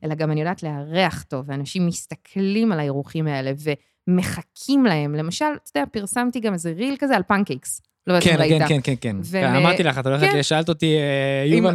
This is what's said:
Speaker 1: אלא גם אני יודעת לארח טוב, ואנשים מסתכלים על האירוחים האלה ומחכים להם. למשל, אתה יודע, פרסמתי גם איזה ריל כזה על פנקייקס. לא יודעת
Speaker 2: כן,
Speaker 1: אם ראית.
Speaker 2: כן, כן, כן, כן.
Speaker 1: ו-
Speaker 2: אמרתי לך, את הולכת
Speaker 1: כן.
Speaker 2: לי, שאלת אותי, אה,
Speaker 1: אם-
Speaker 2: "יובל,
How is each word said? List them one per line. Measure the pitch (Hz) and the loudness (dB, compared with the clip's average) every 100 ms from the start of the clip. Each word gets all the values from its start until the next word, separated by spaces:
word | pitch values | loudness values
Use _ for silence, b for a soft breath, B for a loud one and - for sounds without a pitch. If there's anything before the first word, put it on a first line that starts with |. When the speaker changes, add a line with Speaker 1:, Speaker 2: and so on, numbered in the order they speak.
Speaker 1:
אלא | 156 | -6
גם | 156 156 | -4 -2
אני | 151 | -2
יודעת | 165 190 | -2 -4
לארח | 160 143 151 170 175 - | -8 -8 -4 0 0 -2
טוב, | - 135 139 | -8 -8 -6
ואנשים | 139 139 185 175 | -8 -6 -2 -2
מסתכלים | 165 - 156 _ 196 196 214 226 | -4 -10 -16 _ -4 -2 0 0
על | 160 | 0
האירוחים | 147 139 135 160 156 | -2 -4 -6 -4 -2
האלה | 139 135 139 151 143 _ _ - | -2 -4 -4 -4 -4 _ _ 0
ומחכים | 180 - - - - - 277 240 | 0 0 -6 -12 -10 0 2 4
להם. | 156 147 | 2 0
למשל, | 151 160 - 302 294 | -4 -4 -4 -4 -4
אתה | - 285 | -6 -6
יודע, | 277 | -4
פרסמתי | 220 196 254 247 240 | -6 -6 -4 -4 -2
גם | 214 | -4
איזה | 175 170 | -4 -4
ריל | 165 254 269 | -4 -4 -2
כזה | 277 226 | 0 0
על | |
פנקייקס. | - 202 196 135 - - _ _ - | 2 0 0 -6 -10 -14 _ _ 0
לא | |
יודעת | 180 175 | 4 6
Speaker 2:
כן, | |
Speaker 1:
אם | 156 | 6
ראית. | 156 156 | 6 4
Speaker 2:
כן, | 156 | 4
כן, | 143 | 2
כן, | 143 127 | 0 -2
כן. | 120 98 | -4 -6
Speaker 1:
ו- | 165 190 131 131 | -4 0 2 4
Speaker 2:
אמרתי | - - | 4 4
לך, | 160 131 | 2 0
את | 131 | 0
הולכת | 139 196 | 2 2
Speaker 1:
כן. | 143 | 2
Speaker 2:
לי, | |
שאלת | - 160 165 | 0 0 0
אותי, | 156 160 151 | 0 2 2
אה, | 143 139 139 135 143 | 2 0 0 0 2
Speaker 1:
אם- | |
Speaker 2:
"יובל, | 165 190 | 4 4